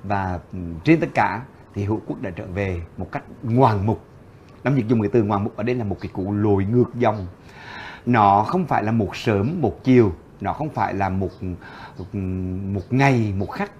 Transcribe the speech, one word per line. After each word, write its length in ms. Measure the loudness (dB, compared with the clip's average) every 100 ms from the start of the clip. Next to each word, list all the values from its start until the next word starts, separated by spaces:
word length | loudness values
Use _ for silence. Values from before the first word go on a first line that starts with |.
Và, 360 | -4 -4 -4 -6 -10
ừ, 60 | -12 -10 -6
trên 160 | 2 2
tất 80 | 2
cả 280 | 0 0 -2 -10 -20 -14 -8
thì 100 | -4
Hữu 160 | -4 -6
Quốc 140 | -10
đã 80 | -8
trở 160 | -10 -8
về 280 | -4 -4 -4 -8 -12
một 140 | -10
cách 120 | -10 -12 -12
ngoạn 420 | -2 4 4 4 0
mục. 160 | -2 -6 -20 -20 -20 -20 -6
Lâm 120 | -2 0
Nhật 120 | 2
dùng 140 | 2
cái 80 | 4
từ 100 | 2
ngoạn 200 | 2 0
mục 140 | -2 -4
ở 60 |
đây 120 | -4 -2
là 80 |
một 140 | -4 -6
cái 80 | -8
cú 200 | -6 -4
lội 320 | 0 2 2 4
ngược 300 | 2 2 2
dòng. 320 | 0 0 -6 -12 -20 -20 -18 -16 -16 -10 2
Nó 380 | 6 8 6
không 220 | 4 0 0
phải 180 | 0
là 80 | 0
một 240 | 0 0 -2
sớm, 460 | 0 2 0 0
một 220 | -2 -2
chiều. 300 | 4 6 6 2 -14 -8
Nó 120 | -6
không 160 | -4 -6
phải 240 | -2 -4
là 160 | -2 -2
một, 220 | -2 -4 -6 -10 -10 -12 -20 -20 -16 -10 -6 -6 -4 -6 -6 -6
một 80 | -6 -2
ngày, 440 | 2 2 2 0 -2
một 140 | -6
khắc. 200 | -6 -10